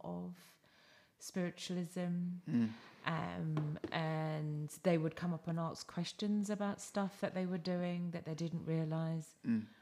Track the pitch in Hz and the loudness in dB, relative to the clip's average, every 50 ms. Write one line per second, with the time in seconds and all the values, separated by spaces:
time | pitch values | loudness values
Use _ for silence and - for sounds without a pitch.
0 | - 175 175 175 180 180 175 - - - - - - - - - - - - - | -6 -6 -4 -4 -4 -6 -8 -10 -16 -20 -20 -20 -20 -20 -20 -20 -20 -20 -20 -20
1 | - _ _ _ - - - 190 180 170 - - - - 180 180 175 160 - 185 | -20 _ _ _ -14 -6 -2 0 0 0 -2 -4 -4 -2 -2 -2 -2 -2 -2 -2
2 | 180 175 175 175 175 175 180 180 - 156 123 120 113 107 110 - - - - - | 0 0 2 2 0 0 -2 -4 -2 2 4 4 4 4 0 -6 -12 -18 -20 -4
3 | - 151 165 160 - 175 175 175 165 160 156 156 151 151 156 - - - - 165 | -2 0 0 0 0 -2 -2 -2 0 0 2 2 2 0 -2 -2 -4 -2 0 0
4 | 160 156 160 156 156 156 156 156 151 151 151 151 151 147 - - - 185 170 160 | 2 2 2 2 0 0 0 0 -2 -2 -2 -2 -4 -4 -6 2 4 6 6 6
5 | 160 160 - - 175 175 165 156 - 170 165 165 165 165 - - - - - 175 | 4 2 0 0 -2 -2 -2 -2 -2 -2 0 0 0 -2 -2 -6 -10 -6 -4 -4
6 | 170 - - - 208 208 208 208 202 208 208 202 202 202 208 - - - - 202 | -4 -4 -2 -2 0 2 2 2 2 2 0 0 0 -2 -2 -4 -8 -4 0 0
7 | 196 185 - - 202 - 180 185 185 180 185 180 165 185 180 175 180 175 175 175 | 0 0 0 -2 -4 -2 0 0 0 0 0 0 0 0 2 2 2 2 0 0
8 | 175 175 165 170 - 165 160 - 170 160 170 165 - - 160 160 160 156 160 160 | 0 -2 -2 -4 -4 -4 -2 -2 0 0 0 -2 0 2 2 2 2 2 2 2
9 | 165 160 165 160 156 - - - - 120 113 110 107 - - - | 2 2 0 -2 -4 -6 -12 -4 2 2 2 2 2 -2 -10 -20